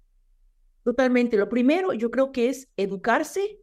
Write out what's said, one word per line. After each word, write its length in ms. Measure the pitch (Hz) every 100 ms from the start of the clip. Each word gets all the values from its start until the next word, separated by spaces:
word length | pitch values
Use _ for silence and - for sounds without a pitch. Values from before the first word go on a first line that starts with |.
| _ _ _ _ _ _ _ _
Totalmente. 520 | 240 247 254 247 240 220
Lo 120 | 202
primero, 440 | 240 247 339 370
yo 180 | 226 226
creo 200 | 240 269
que 160 | 262 233
es 200 | 269 - -
educarse, 840 | 196 190 233 254 302 392 403 -